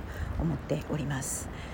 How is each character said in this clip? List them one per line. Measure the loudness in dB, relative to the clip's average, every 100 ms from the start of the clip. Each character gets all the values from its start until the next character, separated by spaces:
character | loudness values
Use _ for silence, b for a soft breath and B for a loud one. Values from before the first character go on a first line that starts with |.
| B B B 2
思 | 2
っ | 2
て | 2 0 2
お | 0
り |
ま | 2 0
す。 | 0 -2 -4 B B